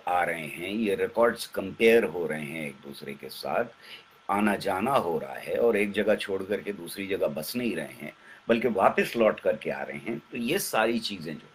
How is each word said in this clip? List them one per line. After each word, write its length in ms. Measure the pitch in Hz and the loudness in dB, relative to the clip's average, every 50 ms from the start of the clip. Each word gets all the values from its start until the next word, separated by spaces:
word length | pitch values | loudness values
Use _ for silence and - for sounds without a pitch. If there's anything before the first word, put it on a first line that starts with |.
| - | -2
आ 160 | 85 90 90 85 | 0 2 2 2
रहे 240 | 82 82 82 78 | 0 -2 -4 -6
हैं, 220 | 76 69 82 87 95 | -8 -8 -8 -8 -4
ये 260 | 104 113 113 98 98 | -2 0 2 2 2
records 520 | 92 95 92 - 110 117 117 113 - - | 2 0 0 2 4 4 4 2 0 -8
compare 560 | - - 101 95 95 - - 113 113 117 117 101 | -8 -6 -6 -6 -6 0 4 6 8 8 8 6
हो 220 | 85 80 87 82 | 4 0 -2 -2
रहे 160 | 76 76 76 76 | -2 -4 -6 -6
हैं 240 | 71 80 82 78 | -8 -8 -8 -8
एक 80 | 71 67 67 | -8 -10 -12
दूसरे 320 | - 71 71 - - 69 69 | -14 -16 -14 -12 -12 -12 -12
के 160 | - 67 65 | -12 -14 -14
साथ, 360 | - - - 69 76 101 120 120 - - - - - - - - - - _ - | -12 -8 -6 -2 0 0 -2 -2 -6 -16 -20 -20 -20 -20 -20 -20 -20 -14 _ 0
आना 260 | 98 101 107 104 98 | 0 2 4 2 2
जाना 340 | 90 - 98 95 92 107 135 | 0 0 -2 -2 0 0 2
हो 260 | 139 123 90 87 82 76 | 2 2 2 2 -2 -2
रहा 160 | - 67 67 | -4 -6 -10
है 220 | - - 78 92 | -10 -6 -4 0
और 200 | 120 120 117 107 | 2 4 4 4
एक 140 | 101 104 101 | 4 2 0
जगह 240 | 101 104 101 107 104 | 0 0 2 4 2
छोड़ 260 | 101 - - 95 95 95 | 2 2 -4 -4 -4 -2
करके 300 | 95 104 - - 101 101 | -2 -4 -2 -2 -6 -8
दूसरी 340 | - 85 85 - 101 98 | -8 -10 -12 -8 -8 -4
जगह 200 | 95 98 87 92 | -4 -2 0 0
बस 280 | 80 73 78 78 - - | 0 -2 -4 -6 -6 -4
नहीं 200 | 123 123 113 92 | -2 -2 -2 -2
रहे 180 | 78 71 65 - | -2 -6 -8 -10
हैं 180 | - 73 - - - - - - - - | -12 -14 -14 -14 -16 -20 -20 -20 -10 0
बल्कि 200 | - 117 117 123 | 2 2 4 4
वापस 460 | 123 107 95 104 131 - 202 185 - - | 2 4 4 4 4 4 4 0 0 2
लौट 240 | 117 110 104 - - | 4 4 4 4 2
करके 300 | - 95 78 - - 80 | 0 0 0 0 -2 -4
आ 120 | 69 69 69 | -4 -4 -6
रहे 140 | 65 69 71 | -8 -10 -8
हैं, 200 | - 107 117 113 | -8 -6 -8 -8
तो 160 | - - - | -8 -10 -8
ये 220 | 123 117 120 160 196 | -6 -2 -2 -2 -2
सारी 400 | - - - 117 110 117 120 113 | -2 0 0 2 2 2 2 0
चीज़ें 340 | 107 - 104 90 76 80 76 | -2 -4 -8 -8 -8 -10 -10
जो 140 | 69 - - | -12 -14 -20